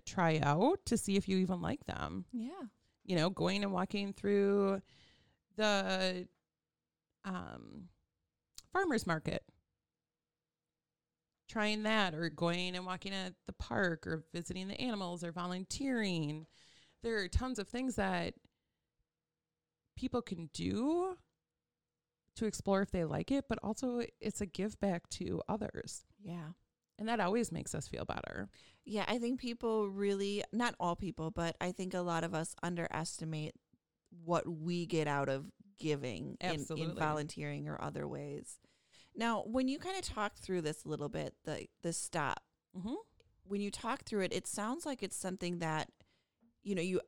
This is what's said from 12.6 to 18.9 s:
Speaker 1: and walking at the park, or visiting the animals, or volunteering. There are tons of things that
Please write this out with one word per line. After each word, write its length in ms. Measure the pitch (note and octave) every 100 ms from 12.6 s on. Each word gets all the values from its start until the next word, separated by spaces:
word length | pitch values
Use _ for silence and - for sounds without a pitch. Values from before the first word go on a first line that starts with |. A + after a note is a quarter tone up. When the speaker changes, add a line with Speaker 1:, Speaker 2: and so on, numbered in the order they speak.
| F3+ F3+
Speaker 1:
and 100 | F#3
walking 280 | F#3 G3
at 200 | F#3+ F#3 F#3 -
the 80 |
park, 540 | - - A3+ F3+ D#3+ -
or 160 | D#3+ -
visiting 340 | F3 E3 F3+ F#3+
the 120 | -
animals, 440 | B3+ G#3 F3 F3
or 80 | E3+
volunteering. 1120 | E3+ F3+ F#3 F#3+ - C4+ A#3+ G3+ E3+ D3 D#3 D#3+ _ - - _ _
There 160 | A3+ A3
are 100 | F3+
tons 320 | - B3+ B3
of 80 | G3
things 280 | A#3+ C4 G#3+
that 380 | F#3+ F3+ E3+ - _ _ _ _ _